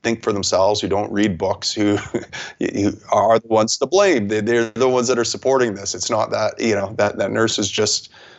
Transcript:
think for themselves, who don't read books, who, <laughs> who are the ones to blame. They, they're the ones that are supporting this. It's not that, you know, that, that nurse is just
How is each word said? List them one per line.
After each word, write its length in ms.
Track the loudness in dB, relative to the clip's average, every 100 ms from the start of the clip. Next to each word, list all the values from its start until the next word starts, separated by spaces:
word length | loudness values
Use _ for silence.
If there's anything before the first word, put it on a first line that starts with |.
think 200 | -2 -2
for 80 | -2
themselves, 480 | -2 0 2 2 2
who 80 | 0
don't 240 | -2 -2
read 260 | 0 0 0
books, 360 | -2 -2 -4
who, 240 | -2 0 0
<laughs> 640 | -2 -8 -8 -14 -14 -6
who 320 | -4 0 -2 -2 -2
are 280 | 2 4 2
the 80 | 2
ones 280 | 0 2 -2
to 100 | 0
blame. 400 | 4 4 2 0
They, 120 | -2
they're 300 | 0 0 0
the 180 | 0 2
ones 200 | 2 2
that 100 | 0
are 80 | 0
supporting 480 | -2 0 2 2
this. 220 | -2 -8 -8
It's 160 | -2
not 180 | -2 0
that, 300 | 0 -2 -2
you 160 | 0 0
know, 180 | -2 -2
that, 200 | -2 0
that 140 | -2
nurse 260 | 0 0 0
is 140 | -4
just 380 | -2 -2 -2 -6 -20 -20